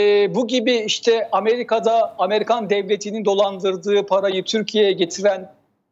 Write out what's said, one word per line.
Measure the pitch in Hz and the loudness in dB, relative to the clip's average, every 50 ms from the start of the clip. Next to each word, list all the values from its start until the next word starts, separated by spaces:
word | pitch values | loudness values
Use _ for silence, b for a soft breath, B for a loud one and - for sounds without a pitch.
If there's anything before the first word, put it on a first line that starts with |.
| 208 208 208 202 202 190 165 | 4 4 4 4 2 2 0
bu | 220 254 | -2 -2
gibi | 214 254 254 220 254 247 | 0 0 0 2 2 0
işte | 226 214 208 - - - 240 226 226 214 - | 0 0 -2 -4 -2 0 2 2 2 0 -2
Amerika'da | - 190 202 220 233 247 233 240 220 226 - 226 226 226 214 - - - | -2 0 2 0 0 0 0 -2 -2 0 2 2 2 2 0 0 -2 -2
Amerikan | 185 190 208 214 208 214 226 240 214 175 | -2 0 0 0 0 0 -2 -2 0 -2
devletinin | 202 202 190 185 208 202 208 208 202 220 202 | -2 -2 0 -2 -2 -4 -4 -6 -6 -2 0
dolandırdığı | 196 196 196 208 196 196 185 180 196 185 180 170 202 202 202 196 | 0 2 2 2 0 -2 -4 -4 -4 -4 -2 -2 0 0 0 0
parayı | 202 190 196 196 196 190 185 180 | 2 0 0 0 0 -2 -2 -4
Türkiye'ye | - - 220 208 - - 214 208 196 | -2 -2 -4 -2 -2 0 2 2 2
getiren | 185 - 180 170 - - 190 202 190 185 185 - - _ _ _ _ _ _ _ | 2 0 -2 -4 -4 -2 0 0 0 -2 -6 -14 -20 _ _ _ _ _ _ _